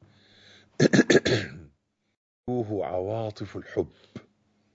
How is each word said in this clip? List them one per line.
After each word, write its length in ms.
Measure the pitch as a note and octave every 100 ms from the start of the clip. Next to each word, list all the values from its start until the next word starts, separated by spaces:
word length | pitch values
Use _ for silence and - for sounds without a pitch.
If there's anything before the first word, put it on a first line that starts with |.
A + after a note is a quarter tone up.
| _ _ _ _ _ - _ - - - - - - A#2+ - - - _ _ _ _ _ _ _ -
<clears throat> 320 | B2 G#2 G2+
عواطف 720 | D#2 F2+ F#2+ A2+ A2 - G2+ G2
الحب 340 | - G#2 D#2+ _ _ - _ _ _ _ _